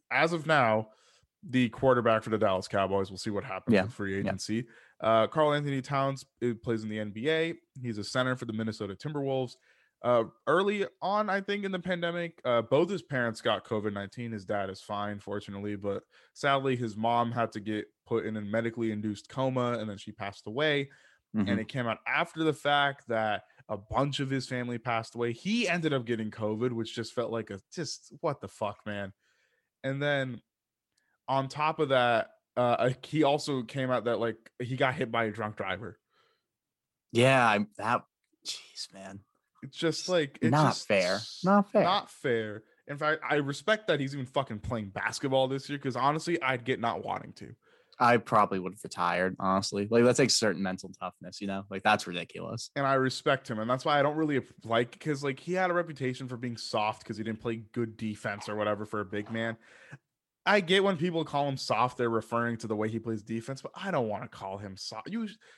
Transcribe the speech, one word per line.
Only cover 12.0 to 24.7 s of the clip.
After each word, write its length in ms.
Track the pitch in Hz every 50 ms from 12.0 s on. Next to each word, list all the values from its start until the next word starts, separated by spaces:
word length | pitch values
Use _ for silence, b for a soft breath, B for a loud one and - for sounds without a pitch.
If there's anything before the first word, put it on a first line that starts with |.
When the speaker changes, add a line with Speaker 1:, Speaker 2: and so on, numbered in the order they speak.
| 170 170 170 175 170 165 - - -
Speaker 1:
uh, 160 | 123 120 117 113
both 260 | - 131 143 175 175
his 120 | 202 170
parents 400 | - - 139 127 120 117 110 -
got 240 | - 120 107 95 -
covid 280 | - 117 107 101 107 101
nineteen. 380 | 101 98 95 - 127 120 117
His 140 | 113 104 95
dad 240 | 98 107 101 98 98
is 120 | 95 -
fine, 380 | - - 104 101 104 104 104 101
fortunately, 560 | - 98 101 104 101 - 98 98 101 104 104
but 280 | 101 101 101 98 95 - _ b b b b b
sadly, 420 | - - 143 139 139 135 139 131
his 200 | 120 123 113 101 107
mom 340 | 110 117 120 120 117 117
had 200 | 117 120 113 110 -
to 60 | 110
get 280 | 98 107 107 107 101 - _ _ _
put 200 | - 120 113 82
in 120 | 110 110 107
a 40 |
medically 500 | 104 101 107 113 113 117 113 120 117 110
induced 380 | 107 107 104 107 104 101 - -
coma, 440 | - 135 131 131 131 127 123 120 120 113
and 100 | 107 107
then 80 | 101 98
she 140 | - 107
passed 360 | 104 - 104 101 98 - - 107
away. 420 | 107 131 151 156 147 143 135 139 b b b b b b b _ -
Speaker 2:
Mm-hmm. 140 | 110 101 98
Speaker 1:
And 100 | - 113
it 80 | 110 -
came 200 | - 131 120 117
out 120 | 107 - - 117
after 360 | 131 147 175 170 - 160 160
the 100 | 156 139
fact 540 | - - 143 143 143 143 143 139 - - -
that 340 | 117 110 110 107 104 95 - b b b b -
a 80 | 110 98
bunch 420 | 101 - 107 120 139 147 139 -
of 100 | 139 131
his 180 | 135 135 123 -
family 300 | 131 123 120 123